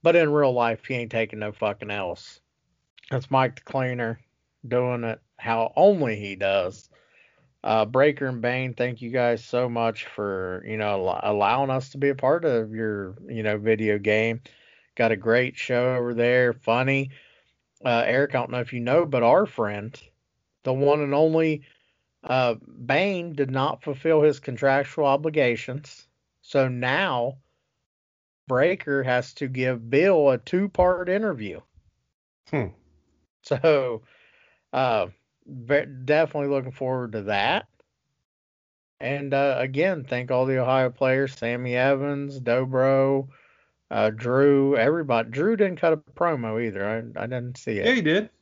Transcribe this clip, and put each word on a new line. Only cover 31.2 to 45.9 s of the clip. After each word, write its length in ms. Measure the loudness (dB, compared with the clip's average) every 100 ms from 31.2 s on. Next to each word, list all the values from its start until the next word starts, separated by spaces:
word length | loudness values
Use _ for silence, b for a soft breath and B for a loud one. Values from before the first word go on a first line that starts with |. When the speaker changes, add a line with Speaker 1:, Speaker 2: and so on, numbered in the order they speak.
| -2 -4 -8 -10 -16 _ _ _ _ _ _ _ _
Speaker 2:
Hmm. 160 | -4 -4 -8 _ _ _ _ _ _
Speaker 1:
So, 600 | -6 0 2 2 0 -6 b b b b b b b
uh, 360 | -2 0 0 -2 -6 _ _ -18
ve-, 400 | -16 0 0 0 -6
definitely 440 | 0 2 2 -2 -2
looking 240 | -2 -4
forward 400 | -6 -4 -4 -4
to 100 | -6
that. 460 | -2 0 0 -2 -4 _ _ _ _ _ _ _ _ _ _ _ _ _
And, 340 | -8 -6 -2
uh, 220 | 0 2 0
again, 460 | -2 0 0 -2
thank 260 | -4 -6 -2
all 160 | 0 2
the 120 | 0
Ohio 320 | 2 2 2
players, 460 | 0 0 2 0 -4
Sammy 400 | -6 -4 -2 0
Evans, 640 | 2 2 0 -4 -8 -6
Dobro, 880 | -2 0 0 0 2 4 2 0 -2 b b b b b _
uh, 200 | 0 0
Drew, 680 | 0 0 4 6 6 4 4
everybody. 540 | 2 2 0 0 0
Drew 240 | -2 0 2
didn't 200 | 0 2
cut 160 | 0